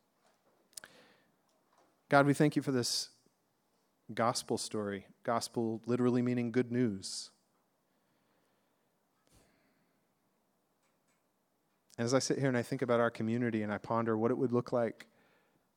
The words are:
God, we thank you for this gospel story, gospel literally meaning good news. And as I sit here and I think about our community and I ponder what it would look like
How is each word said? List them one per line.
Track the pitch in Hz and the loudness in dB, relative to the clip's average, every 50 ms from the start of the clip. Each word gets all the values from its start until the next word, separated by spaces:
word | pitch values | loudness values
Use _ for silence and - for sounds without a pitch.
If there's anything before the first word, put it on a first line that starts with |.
| _ _ _ _ _ _ _ _ _ _ _ _ _ _ - - - - - - - - - _ _ _ _ _ _ _ _ _ _ _ _ _ - _ _ _ _ - | _ _ _ _ _ _ _ _ _ _ _ _ _ _ -20 -20 -20 -20 -20 -20 -20 -20 -20 _ _ _ _ _ _ _ _ _ _ _ _ _ -20 _ _ _ _ 4
God, | 143 143 143 | 6 6 6
we | 143 139 | 6 6
thank | - 151 151 - | 4 4 2 2
you | 147 131 | 0 -2
for | 147 135 | 0 0
this | 123 117 - - - - - - _ _ _ _ _ _ _ _ _ _ _ _ _ _ _ _ _ _ - 113 | 0 0 0 -2 -4 -4 -6 -12 _ _ _ _ _ _ _ _ _ _ _ _ _ _ _ _ _ _ -10 -4
gospel | 110 113 117 123 - - - 120 104 | -2 0 0 0 -2 -2 -4 -4 -4
story, | - - - 107 104 101 101 98 95 - - _ - | -4 -4 -6 -6 -6 -4 -6 -8 -10 -14 -20 _ -6
gospel | 123 117 117 - - - 123 117 113 113 110 - | -2 -2 -2 -2 -4 -4 -4 -4 -2 -4 -6 -4
literally | 117 123 123 123 123 120 123 123 | -2 0 2 2 2 2 2 2
meaning | 123 123 123 120 120 110 | 0 0 -2 -2 -2 0
good | 123 123 117 | 0 0 0
news. | 120 123 127 113 98 95 92 - - - - - _ _ _ _ _ _ _ _ _ _ _ _ _ _ _ _ _ _ _ _ _ _ _ _ _ _ _ _ _ _ _ _ _ _ _ _ _ _ _ _ _ - _ _ _ _ _ _ _ _ _ _ _ _ _ _ _ _ _ _ _ _ _ _ _ _ _ _ _ _ _ _ _ _ _ _ _ _ _ _ _ _ _ _ _ _ _ _ _ _ _ _ - - | 0 0 0 0 -2 -4 -8 -10 -10 -10 -12 -14 _ _ _ _ _ _ _ _ _ _ _ _ _ _ _ _ _ _ _ _ _ _ _ _ _ _ _ _ _ _ _ _ _ _ _ _ _ _ _ _ _ -20 _ _ _ _ _ _ _ _ _ _ _ _ _ _ _ _ _ _ _ _ _ _ _ _ _ _ _ _ _ _ _ _ _ _ _ _ _ _ _ _ _ _ _ _ _ _ _ _ _ _ -6 -4
And | 117 | -2
as | 117 135 | 2 2
I | 131 | 2
sit | - - 147 131 | 2 0 -2 0
here | 135 139 | 0 0
and | 127 | 2
I | 120 113 | 0 -2
think | - 143 127 135 | -2 -4 -4 0
about | 120 120 117 | 2 2 4
our | 120 117 | 2 2
community | - - 113 110 113 120 123 117 110 110 107 | 0 -2 -4 -2 -2 0 -2 -2 -2 -2 -2
and | 104 104 | -2 -4
I | 95 | -6
ponder | - - 117 113 117 113 110 | -4 -2 -2 -2 0 0 0
what | 110 113 117 | 0 2 0
it | 127 131 | 0 0
would | 135 123 117 | 0 0 0
look | 123 120 - | 0 -2 0
like | - 120 117 110 - - - - _ _ _ _ _ _ _ _ _ _ _ _ _ | -2 0 0 -2 -4 -8 -16 -20 _ _ _ _ _ _ _ _ _ _ _ _ _